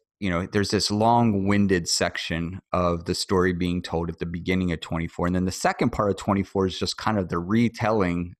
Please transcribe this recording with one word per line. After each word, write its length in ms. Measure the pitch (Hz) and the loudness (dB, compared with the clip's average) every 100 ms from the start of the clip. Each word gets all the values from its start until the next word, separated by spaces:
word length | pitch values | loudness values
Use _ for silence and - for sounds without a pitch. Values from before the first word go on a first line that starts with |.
| _ - | _ -8
you 120 | 101 | -4
know, 160 | 87 98 | -2 -2
there's 240 | 104 101 | 0 2
this 200 | 104 - | 0 0
long-winded 960 | 104 113 120 117 104 98 101 101 90 82 | 2 4 4 4 2 2 4 4 2 0
section 720 | - 87 - - 82 85 92 - | 0 -2 -4 -6 -4 -4 -8 -6
of 320 | 90 87 85 | 0 0 0
the 100 | 87 | -2
story 380 | 90 - 95 92 | -4 0 2 2
being 300 | 87 90 90 | 2 0 -2
told 260 | - 82 85 | -4 -4 -4
at 100 | 82 | -6
the 80 | 85 | -8
beginning 460 | 85 87 92 90 | -6 -2 0 0
of 80 | 80 | -4
twenty-four, 460 | - 82 82 - 87 | -4 -6 -4 -2 0
and 100 | 90 | 0
then 80 | |
the 80 | 92 | 0
second 380 | - 180 190 127 | -2 -2 0 0
part 200 | - 104 | 0 0
of 60 | 98 | 0
twenty-four 500 | - 98 95 98 95 | 0 0 0 0 0
is 120 | - | -2
just 180 | 95 - | -6 -4
kind 220 | - 107 | -2 -2
of 100 | 87 | 0
the 100 | 85 | -2
retelling 960 | 87 110 117 - 110 110 90 87 87 | 0 2 2 0 0 2 0 0 -4